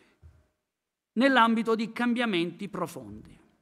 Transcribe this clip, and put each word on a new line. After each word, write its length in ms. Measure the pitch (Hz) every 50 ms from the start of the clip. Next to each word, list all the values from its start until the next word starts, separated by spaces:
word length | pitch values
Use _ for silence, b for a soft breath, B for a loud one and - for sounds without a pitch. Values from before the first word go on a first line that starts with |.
| b b b b b - - _ _ _ _ _ _ _ _ _ _ _ _ _ _ _ -
nell'ambito 600 | 214 254 277 269 247 226 226 226 226 214 220 226
di 160 | 214 233 214
cambiamenti 800 | 226 - 240 240 233 247 247 226 196 170 170 175 165 - 202 190
profondi 680 | - 185 180 151 - 135 117 104 104 110 - - - - _ _ _ _